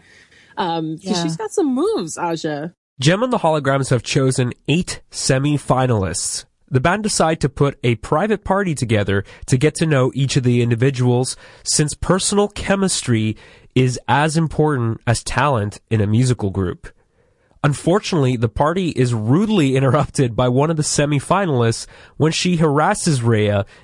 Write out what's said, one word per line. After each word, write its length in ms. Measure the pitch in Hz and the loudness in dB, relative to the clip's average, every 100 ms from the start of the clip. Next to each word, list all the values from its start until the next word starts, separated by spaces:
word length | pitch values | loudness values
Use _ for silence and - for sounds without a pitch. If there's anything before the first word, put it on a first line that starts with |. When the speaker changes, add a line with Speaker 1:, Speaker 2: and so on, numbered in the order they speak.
| _ - _ _ _ - | _ -20 _ _ _ -6
Speaker 1:
Um, 380 | 180 165 160 165 | -4 -4 -6 -6
'cause 40 | |
Speaker 2:
Yeah. 200 | 190 175 | -4 -2
Speaker 1:
she's 120 | 165 165 | -2 -4
got 160 | 440 | -6
some 240 | - 294 254 | -2 0 0
moves, 420 | 403 392 160 - | -2 -2 -6 -6
Aja. 560 | 170 160 160 143 170 - _ - | -6 -4 -4 -6 -8 -14 _ -2
Speaker 3:
Jem 260 | 135 190 | 2 2
and 100 | 254 | 0
the 60 | 226 | 0
Holograms 500 | 165 156 135 139 131 | 2 2 2 0 2
have 140 | 123 | -2
chosen 500 | - 147 131 131 123 - - | 0 0 2 2 -2 -4 -2
eight 320 | 165 - - - | -2 -2 -8 -14
semifinalists. 1300 | - - 131 147 143 - 131 127 110 92 - - - - _ - | -6 0 0 2 0 0 0 2 0 0 -4 -6 -8 -12 _ -4
The 80 | 127 | 0
band 240 | 170 208 | 2 0
decide 380 | 214 - 160 160 | 0 0 0 0
to 80 | 143 | -2
put 280 | - 143 - | 0 -2 0
a 120 | 123 113 | -2 -2
private 500 | - 151 208 202 - | -2 0 0 -2 -2
party 280 | 190 190 | -2 -2
together 520 | 139 110 107 98 98 - - - | -2 0 0 2 0 -2 -10 -2
to 100 | 127 | 2
get 180 | 147 - | 2 0
to 100 | 160 | 0
know 280 | 135 127 131 | 2 2 0
each 220 | 135 143 | -2 0
of 60 | |
the 180 | 123 120 | 2 2
individuals, 720 | 120 113 135 127 123 123 131 - - - | 2 2 0 2 0 0 -2 -8 -16 -12
since 300 | - - 151 | -4 0 -2
personal 540 | - - 185 - 202 208 | -2 0 0 0 0 0
chemistry 880 | - - 196 190 - - 113 110 - - - - 127 | -2 -2 0 0 -2 0 0 0 -4 -12 -20 -4 0
is 240 | 127 123 - | 0 0 0
as 300 | 139 156 156 | 2 2 0
important 640 | 160 - 151 135 113 110 - | -2 0 0 0 -2 -2 -2
as 180 | 113 - | -2 -2
talent 560 | 123 147 117 104 - - | 0 0 0 -2 -6 -4
in 100 | 110 | 0
a 80 | 101 | 2
musical 440 | 110 127 120 101 | 2 2 0 -2
group. 360 | 92 90 87 - - _ _ _ _ _ _ | -2 -4 -6 -14 -20 _ _ _ _ _ _
Unfortunately, 760 | 143 131 156 208 - 170 127 120 | -2 0 0 0 0 0 0 0
the 100 | 117 | -2
party 420 | - 147 180 175 | 0 0 0 -2
is 220 | - 123 | 0 0
rudely 640 | 117 107 160 214 208 135 131 | 0 2 2 2 2 2 2
interrupted 600 | 135 147 135 - 123 110 | 2 2 0 -2 -2 0
by 120 | 127 | 0
one 220 | 127 156 | 2 0
of 60 | 156 | 0
the 60 | |
semifinalists 1040 | - - 147 143 - 180 180 127 117 - - - - - | -2 0 0 0 0 0 0 2 0 -2 -8 -20 -12 -2
when 160 | 156 | 0
she 240 | - 180 170 | 0 0 2
harasses 640 | 160 143 170 214 175 131 | 2 2 2 0 0 0
Rhea 440 | 117 107 104 101 - - | 2 2 2 0 -4 -10